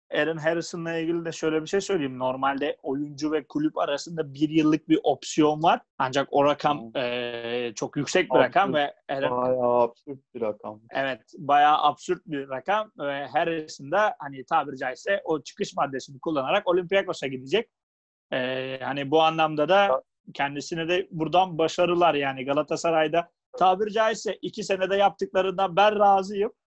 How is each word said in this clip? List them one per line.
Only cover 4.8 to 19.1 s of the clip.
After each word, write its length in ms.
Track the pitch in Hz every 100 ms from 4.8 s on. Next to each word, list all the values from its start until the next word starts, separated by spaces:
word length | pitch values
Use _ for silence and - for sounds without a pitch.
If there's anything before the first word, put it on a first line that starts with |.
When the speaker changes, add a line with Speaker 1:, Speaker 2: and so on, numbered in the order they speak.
| -
Speaker 1:
bir 100 | 156
opsiyon 600 | 156 - - - 151 151
var. 180 | 170 247 - -
Ancak 300 | 131 135 139
o 140 | 143 143
rakam, 320 | 143 151 101
Speaker 2:
Hı. 200 | 113 135
Speaker 1:
eee, 720 | 123 123 120 117 117 123 120 113
çok 220 | 139 151
yüksek 320 | 135 185 170
bir 60 | 143
Speaker 2:
Absürt. 120 | 127
Speaker 1:
rakam 260 | 170 196
ve 200 | 151 143 - -
Aaron 320 | 139 135 123
Speaker 2:
Bayağı 400 | 127 127 123 120
absürt 380 | 117 - - 135 _
bir 80 | 123
rakam. 400 | 110 104 104 107 117
Speaker 1:
Evet, 300 | 135 135 123 _ -
bayağı 400 | 139 143 147 151
absürt 420 | 147 143 - 180 -
bir 240 | 143 135
rakam 420 | 131 180 214 214 -
ve 280 | 143 139 135
Harrison 640 | 143 165 165 156 - 139
da 240 | 185 214 -
hani 260 | 147 135 127
tabiri 320 | 165 143 135
caizse 440 | 135 127 - 196
o 180 | - 156
çıkış 340 | - - 202 180
maddesini 440 | 143 131 - 135
kullanarak 480 | 170 151 131 196 190
Olympiakos'a 600 | 180 175 196 185 - 139
gidecek. 420 | 131 131 190 233 _ _ _ _ _ _
Eee, 480 | 135 127 131 131 131
hani 280 | 127 139 139